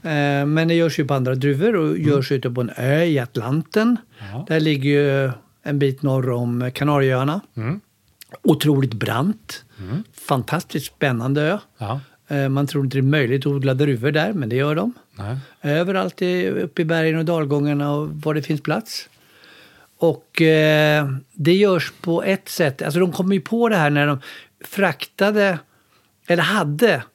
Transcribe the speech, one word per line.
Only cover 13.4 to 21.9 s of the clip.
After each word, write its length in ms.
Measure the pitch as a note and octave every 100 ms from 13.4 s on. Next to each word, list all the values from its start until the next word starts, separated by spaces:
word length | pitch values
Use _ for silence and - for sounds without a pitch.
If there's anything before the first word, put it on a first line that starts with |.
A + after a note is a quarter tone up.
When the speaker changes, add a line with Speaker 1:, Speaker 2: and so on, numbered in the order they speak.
Speaker 1:
att 100 | C#3+
odla 220 | C#3+ C3+
druvor 380 | C3 D3 B2 C3+
där, 220 | D3+ F3+
men 160 | G3+ A#2
det 60 |
gör 200 | B2 D3
de. 180 | D3+ A3 - _ -
Speaker 2:
Nej. 200 | G2+ C3 C3+ _
Speaker 1:
Överallt 600 | C#3+ D3+ F3+ F#3+ F#3 -
i, 280 | F3+ F3+ F#3
uppe 320 | - - -
i 40 |
bergen 320 | D#3+ E3 D#3+ D#3+
och 60 |
dalgångarna 680 | D#3+ E3 D3 D3 D3 C#3+ C#3+
och 160 | D3 D3+
var 240 | D#3 D3+
det 80 | D#3
finns 200 | C#3+ D3+
plats. 460 | - F3 - - - _ _ _ - - - _ _ _
Och, 440 | E3+ - _ -
eh, 680 | D#3+ D#3 D#3 D#3 D3+ D3+ C#3+ C3+ -
det 200 | - D3+
görs 400 | F#3 G3+ F3+ -